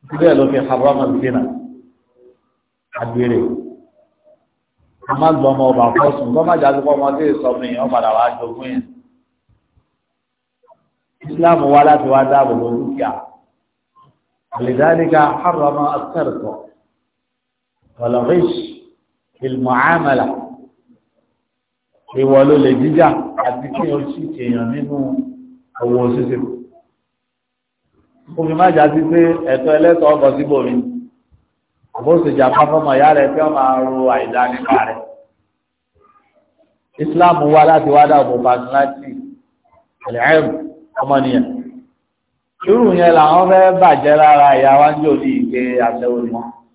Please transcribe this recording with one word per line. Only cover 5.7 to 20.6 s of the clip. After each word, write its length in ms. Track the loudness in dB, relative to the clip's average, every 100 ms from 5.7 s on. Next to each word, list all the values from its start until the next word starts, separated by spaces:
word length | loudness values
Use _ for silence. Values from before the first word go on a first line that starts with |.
| 2 0
fọ́sùn. 400 | 2 0 -2 -4
Kọ́ 140 | -2 0
má 80 | 0
jáde 220 | 0 0
pọ́ 120 | -2
ọmọ 140 | -2 -2
tí 120 | -2 -2
ì 80 |
sọ 140 | -2 -4
fún 140 | -6
yẹn, 180 | -8 -6
ó 60 | -4
padà 220 | -2 -2
wá 120 | 0 -2
jogún 340 | -4 -12 -12 -10
yẹn. 180 | -10 -10 -20 _ _ _ _ _ _ _ _ _ _ _ _ _ _ _ _ _ _ _ _ _ _
Islam 340 | -12 0 2 2
wá 200 | 4 4
láti 260 | 4 2 2
wá 120 | 0
dáàbò 300 | 2 0 0
bò 140 | -2 -4
dúkìá. 420 | -6 -8 -8 -8 -8 -16 _ _ _ _ _ _ _ _ _ _ _ _
لذلك 640 | -8 -4 0 0 0 0 2
حرم 640 | 0 0 -4 -2 -2 -2 -4
السرقة 640 | -6 -8 -8 -6 -8 -12 -14 -20 _ _ _ _ _ _ _ _ _ _ _ _ _
والغش 520 | -4 -2 0 0 0 -4 -10 -18 _ _ _ _ _ _
في 40 | -8
المعاملة. 800 | -4 -2 0 2 0 0 -2 -2 -6 -14 -20